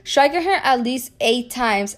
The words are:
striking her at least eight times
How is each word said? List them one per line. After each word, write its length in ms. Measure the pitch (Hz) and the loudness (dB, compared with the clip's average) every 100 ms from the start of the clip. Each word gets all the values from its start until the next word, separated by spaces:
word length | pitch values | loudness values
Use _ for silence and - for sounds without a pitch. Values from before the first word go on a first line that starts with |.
striking 400 | - 277 285 339 | -2 2 2 2
her 140 | 339 370 | 0 0
at 180 | 269 254 | 2 0
least 300 | 240 254 - - | 0 -4 -8 -2
eight 300 | 226 247 240 | 0 0 -4
times 420 | 247 233 202 202 | -4 0 0 -2